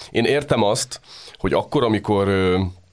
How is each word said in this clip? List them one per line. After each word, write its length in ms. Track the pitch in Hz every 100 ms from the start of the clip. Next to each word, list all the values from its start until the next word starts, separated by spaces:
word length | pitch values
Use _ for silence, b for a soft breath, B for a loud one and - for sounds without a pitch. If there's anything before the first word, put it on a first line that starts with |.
| B
én 140 | -
értem 380 | 117 143 - 123
azt, 380 | 101 117 - - B B B B
hogy 140 | 95
akkor, 320 | 98 - 151
amikor, 440 | 120 104 107 101 98
ö, 320 | 98 92 92 92 - _